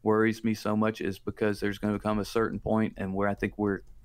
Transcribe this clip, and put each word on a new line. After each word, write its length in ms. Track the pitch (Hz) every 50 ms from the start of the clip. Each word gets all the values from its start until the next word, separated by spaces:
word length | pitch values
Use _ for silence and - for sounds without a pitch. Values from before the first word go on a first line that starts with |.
| -
worries 420 | 107 107 110 110 113 107 110 -
me 100 | 113 110
so 220 | - - 107 107
much 240 | 107 110 110 110 -
is 180 | - 95 95 -
because 420 | - - 104 - 113 107 104 -
there's 180 | - 104 101 -
gonna 200 | - 107 104 101
come 200 | - 107 107 107
a 60 | 98
certain 340 | - - 117 113 - - 101
point 340 | - 107 110 110 110 - -
and 180 | - 101 95 95
where 140 | 98 101 101
I 60 | 101
think 200 | - - 101 - -
we're 220 | 104 101 98 95 - - - -